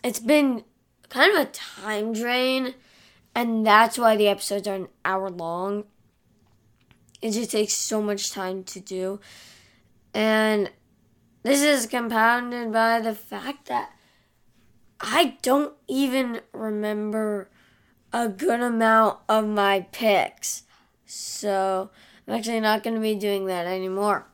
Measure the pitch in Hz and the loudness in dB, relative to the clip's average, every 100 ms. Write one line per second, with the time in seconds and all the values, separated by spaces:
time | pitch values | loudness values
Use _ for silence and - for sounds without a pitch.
0 | 247 226 226 302 285 233 - _ _ _ | -6 -6 4 4 4 -2 -8 _ _ _
1 | _ 254 330 392 - - - - 196 208 | _ 2 4 4 0 -6 -16 -14 -8 -6
2 | 214 220 240 247 254 262 254 262 _ _ | -4 -4 -2 0 0 0 -4 -10 _ _
3 | _ _ _ 233 233 226 220 208 226 - | _ _ _ -4 -2 0 6 8 6 4
4 | 226 214 208 196 - 202 202 196 180 _ | 4 6 4 2 -2 -6 -4 -6 -8 _
5 | - 190 190 175 165 170 190 208 202 _ | -4 -4 -4 -8 -6 -4 -4 -6 -8 _
6 | _ _ _ _ _ _ _ _ _ _ | _ _ _ _ _ _ _ _ _ _
7 | _ - 226 214 220 220 214 - - 214 | _ -8 -4 -4 -2 -2 -2 -2 -4 -4
8 | 208 202 - - 185 190 185 190 190 190 | -2 -4 -6 -6 -8 -8 -10 -16 -10 -6
9 | 185 202 - - - - _ _ _ _ | -6 -8 -14 -20 -20 -20 _ _ _ _
10 | _ 214 220 220 220 214 190 _ _ _ | _ -2 2 2 2 0 -2 _ _ _
11 | _ _ _ _ - 277 294 277 226 247 | _ _ _ _ 0 2 4 2 0 -4
12 | 233 226 226 240 247 240 233 220 226 233 | -2 2 2 2 -2 -6 -2 2 2 2
13 | 220 214 - 202 254 285 - 247 - _ | -2 -6 -10 -12 -10 -12 -6 -6 -6 _
14 | _ _ _ _ _ _ _ _ _ _ | _ _ _ _ _ _ _ _ _ _
15 | - 269 311 - - 277 294 - - 262 | -2 2 2 0 0 2 0 -8 -6 -2
16 | 277 262 247 233 - - 220 208 214 214 | 0 0 -2 -6 -12 -10 -6 -4 -4 -4
17 | 214 220 214 208 190 _ _ _ _ _ | -4 -4 -4 -6 -10 _ _ _ _ _
18 | _ 233 233 190 349 233 247 226 226 220 | _ -4 -4 -2 -2 0 0 2 4 6
19 | 220 - - 220 214 214 196 196 - - | 4 0 0 2 2 2 2 2 -2 -2
20 | 226 190 - - - - _ _ _ _ | 2 2 2 -4 -10 -10 _ _ _ _
21 | _ - - - 208 196 190 190 202 _ | _ -14 -12 -6 -2 0 0 -2 -4 _
22 | - - - - 220 226 214 214 233 226 | -20 -20 -8 -6 -2 0 2 2 0 -2
23 | 220 214 208 202 190 180 175 185 190 190 | 0 0 0 -2 -2 -4 -4 -4 -4 -2
24 | 208 180 - | 0 0 -4